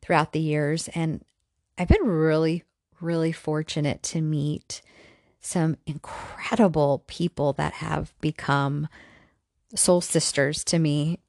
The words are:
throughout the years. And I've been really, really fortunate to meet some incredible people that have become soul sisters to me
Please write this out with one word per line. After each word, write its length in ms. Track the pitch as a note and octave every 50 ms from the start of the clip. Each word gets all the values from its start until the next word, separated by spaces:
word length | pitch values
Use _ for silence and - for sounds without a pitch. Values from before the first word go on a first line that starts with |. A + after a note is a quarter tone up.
| -
throughout 300 | - F3+ D#3 D3+ D#3+ -
the 80 | D#3
years. 480 | D#3+ D#3 D3+ D3+ D3+ C#3+ D#3 E3 - - -
And 280 | E3+ E3 D#3+ D3 - - _ _ _ _ _ _ _ _ _ _ -
I've 80 | F3+
been 180 | E3+ - A4 G4
really, 600 | B3+ F3+ D#3 D#3 D#3+ D#3 D#3 D#3+ D#3+ E3 F3 - _ _ _ _ _ _ _
really 300 | E3+ E3 E3+ E3 E3 E3
fortunate 720 | D#3+ - - - D#3 D3+ D#3+ - - D#3+ D3 D3 - - _
to 180 | - - E3
meet 640 | D#3+ D#3 D#3 D3+ C#3+ D3 D3+ - _ _ - - _ _ - - - - - _ _ _ _ _
some 360 | _ - - F3+ D#3+ D#3+ D3+ - _
incredible 1160 | - D3 D3 - - - - - - - - - - - A3 A3+ F#3+ D#3 D#3 D3 C#3+ C#3+ - _
people 460 | - - - E3+ F3 _ - C#3+ C#3+ C3+
that 220 | - D3 D3 -
have 380 | - D3+ D#3+ D#3 D3+ D3+ D3+ _ _
become 680 | - D#3 D#3 - - - C#3+ C#3+ C#3 C#3 C#3+ D3 D3 D3+ _ - - - - - _ _ _ _ _ _ _ _ _ _ -
soul 240 | G3+ - - F3+ F3
sisters 640 | F3 - - E3 D#3 - - - C#3 C3+ D3+ - -
to 160 | - - E3+
me 400 | D#3+ D3+ C#3+ D3 D3 D#3 E3+ - _